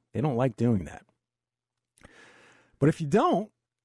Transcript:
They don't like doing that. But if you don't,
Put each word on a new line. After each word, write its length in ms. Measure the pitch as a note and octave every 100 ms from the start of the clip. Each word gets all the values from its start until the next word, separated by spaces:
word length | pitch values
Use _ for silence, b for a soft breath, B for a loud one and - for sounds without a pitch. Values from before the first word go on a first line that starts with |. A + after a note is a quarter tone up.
| _
They 80 | G2+
don't 160 | D3+ A#2+
like 200 | C3 -
doing 300 | A#2+ G#2+ D2
that. 180 | - - _ _ _ _ _ _ _ _ _ B B B B B B B _
But 80 | C#3+
if 120 | -
you 60 | D3+
don't, 440 | F#3+ F4 G3 G#3+ _ _ _